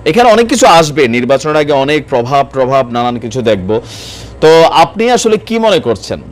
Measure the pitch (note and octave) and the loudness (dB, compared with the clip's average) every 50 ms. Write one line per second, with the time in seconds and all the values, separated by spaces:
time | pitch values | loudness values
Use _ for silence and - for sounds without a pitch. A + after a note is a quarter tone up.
0 | - D3 D#3 A3 A#3+ B3 G#3+ A3+ A#3 A3+ C#4+ A#3+ - G#3+ F3 E3 E3 D3 C#3 D#3 | -6 -2 0 2 4 4 4 2 2 0 0 2 4 4 6 4 4 2 0 0
1 | C#3 A#2 A#2 B2 B2 B2 C3+ C3+ C3 D#3 D3+ D3+ D3+ C#3+ D3 C3+ C3+ C#3 D3+ D3+ | 0 0 0 -2 0 0 -2 -2 -2 -2 -2 0 0 0 0 0 0 0 -2 -2
2 | C#3+ - C#3 B2 A#2 A#2+ C#3+ C#3 C3+ B2+ - C3+ C3 B2 C3+ C3+ C3 A#2+ A#2+ B2 | -2 -2 -2 -2 -2 0 0 0 -2 -2 -2 -2 0 0 0 0 0 -2 -2 -4
3 | A#2+ B2 A#2+ A#2+ A2+ A#2 A2+ C3 A#2 A2+ G#2+ G2 F2+ F#2+ G#2+ A2+ A#2+ - - - | -2 -2 -4 -6 -8 -8 -6 -4 0 0 0 0 -2 -2 -4 -4 -4 -8 -14 -18
4 | - - - - - - - - - D#3 D#3+ E3 E3 D#3 - D3 E3 A3+ - G3+ | -18 -18 -16 -18 -18 -18 -6 0 2 4 4 6 4 4 4 2 0 0 0 -2
5 | A3+ A#3+ B3 G#3+ - A3+ A3 G#3+ G#3+ - A3+ A3+ A3+ A3 G3 D#3+ A2+ A#2 A2+ G2+ | 0 0 0 0 0 0 -2 -2 -2 -4 -4 -2 0 0 0 0 0 -2 -4 -4
6 | - - G2+ D#2+ - - | -6 -10 -12 -12 -12 -16